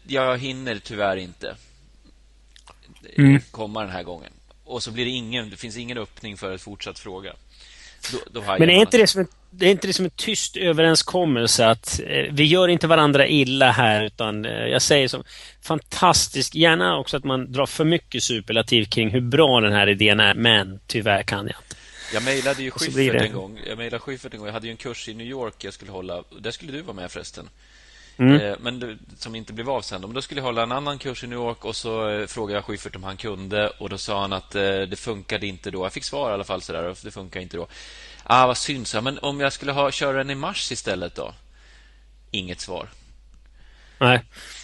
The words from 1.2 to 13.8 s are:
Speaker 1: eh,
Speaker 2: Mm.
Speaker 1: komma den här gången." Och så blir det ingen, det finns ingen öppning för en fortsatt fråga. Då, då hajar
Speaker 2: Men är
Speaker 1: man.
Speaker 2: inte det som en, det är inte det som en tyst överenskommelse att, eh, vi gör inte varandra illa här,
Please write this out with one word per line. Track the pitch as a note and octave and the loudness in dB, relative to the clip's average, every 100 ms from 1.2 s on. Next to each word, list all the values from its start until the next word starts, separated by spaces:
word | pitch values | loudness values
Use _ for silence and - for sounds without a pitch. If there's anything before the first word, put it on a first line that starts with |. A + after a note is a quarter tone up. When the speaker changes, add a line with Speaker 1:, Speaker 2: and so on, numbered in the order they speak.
| F2+ - - - - _ _ _ _ _ _ _ _ - - - - - - - | -6 -12 -14 -14 -20 _ _ _ _ _ _ _ _ -20 -20 -20 -20 -20 -8 6
Speaker 1:
eh, | |
Speaker 2:
Mm. | C#3 C#3 - | 8 8 4
Speaker 1:
komma | A2+ G#2+ G#2+ | -10 -8 -6
den | G2+ | -6
här | F#2 | -8
gången." | F2 E2+ A#1+ - _ _ | -10 -14 -16 -20 _ _
Och | - A#2+ | -12 -10
så | A#2 | -8
blir | A2+ | -4
det | B2 | -4
ingen, | B2+ A2+ B2 G#2+ | -4 -6 -6 -8
det | G#2 | -12
finns | A#2 A2+ | -14 -12
ingen | A#2+ B2 | -10 -10
öppning | G2+ - A2+ G2 | -10 -12 -14 -10
för | G2 | -10
en | F#2 | -10
fortsatt | - G2+ G#2 F2+ | -12 -14 -12 -14
fråga. | A2 F#2+ F#2+ - _ - - - - - - | -14 -14 -14 -18 _ -20 -20 -20 -20 -16 -10
Då, | B2 - | -10 -10
då | A#2+ | -12
hajar | G2+ F#2+ | -2 4
Speaker 2:
Men | D#3+ | 6
är | |
Speaker 1:
man. | F3+ | 8
Speaker 2:
inte | A3 A#3+ | 6 6
det | G3 | 4
som | F#3+ | 2
en, | F3 _ _ | -2 _ _
det | F3+ F#3 | 2 4
är | |
inte | G3 G3 | 4 0
det | |
som | F3+ | -2
en | F#3 | -2
tyst | - - G#3+ - - | -4 -4 -4 -4 -2
överenskommelse | F3+ D#3 E3 D#3 - F#3 E3+ A#2+ A#2 - A2+ | 0 4 4 4 2 0 2 2 2 4 4
att, | A2+ - - - | 4 0 -6 -4
eh, | C#3 C#3+ | -4 -2
vi | D3 | 2
gör | D3 F3+ F3+ | 4 6 6
inte | E3+ D#3+ | 4 4
varandra | D#3+ D3 C#3 C3+ | 6 6 6 4
illa | D3+ B2+ C3+ C3 | 4 2 4 4
här, | A#2 | 6